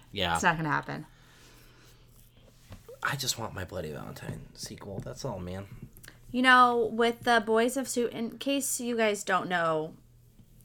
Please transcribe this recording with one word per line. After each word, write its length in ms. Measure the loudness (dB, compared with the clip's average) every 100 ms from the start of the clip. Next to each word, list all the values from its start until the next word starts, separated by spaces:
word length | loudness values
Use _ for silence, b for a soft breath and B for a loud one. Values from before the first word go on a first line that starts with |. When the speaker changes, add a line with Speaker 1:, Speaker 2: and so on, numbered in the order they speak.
| -10
Speaker 1:
Yeah. 240 | -2 0
Speaker 2:
It's 80 | 2
not 140 | 2 0
gonna 120 | 0
happen. 360 | -2 -2 -10 -12 b b b b b b b b b b -20 -20 -20 -20 -20 -20 -20 -20 -8
Speaker 1:
I 140 | -6 -4
just 220 | -4 -4
want 160 | -6
my 100 | -8
Bloody 280 | -8 -6 -8
Valentine 480 | -8 -10 -12 -10 -12 -14
sequel. 460 | -14 -14 -12 -10 -10
That's 200 | -10 -8
all, 140 | -8 -8
man. 260 | -8 -8 -10 -14 -18 -18 B B B
Speaker 2:
You 120 | 2
know, 460 | 8 10 8 6 0
with 320 | 2 2 2
the 180 | 2 2
Boys 320 | 4 4 4 0
of 120 | -2
Su-, 180 | -2 -2
in 320 | -2 -8 -6
case 420 | -2 -2 -2 -4
you 160 | -2 0
guys 280 | 2 0
don't 240 | 0 0 2
know, 460 | 0 2 0 -2 -10 -20 -20 -20 -20 -20 -20